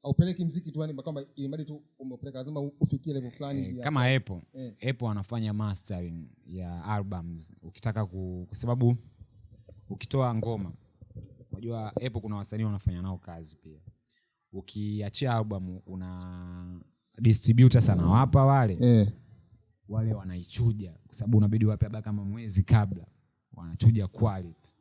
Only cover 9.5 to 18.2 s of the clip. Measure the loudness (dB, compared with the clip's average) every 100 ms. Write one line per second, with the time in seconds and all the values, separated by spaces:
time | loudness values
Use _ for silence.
9.5 | -20 -20 -20 -16 -14 -4 0 0 0 -4
10.5 | -6 -8 -12 _ _ -20 -18 -18 -20 -16
11.5 | -12 -8 -8 -6 -6 -6 -8 -8 -6 -6
12.5 | -4 -4 -2 -4 -4 -6 -8 -12 -16 -16
13.5 | -18 -20 -20 -20 _ _ _ _ _ _
14.5 | -16 -12 -8 -6 -4 -6 -4 0 0 -2
15.5 | -4 -8 -10 -12 -10 -10 -10 -12 -12 -12
16.5 | -12 -14 -16 -20 _ _ 4 6 6 6
17.5 | 10 10 10 6 4 6 6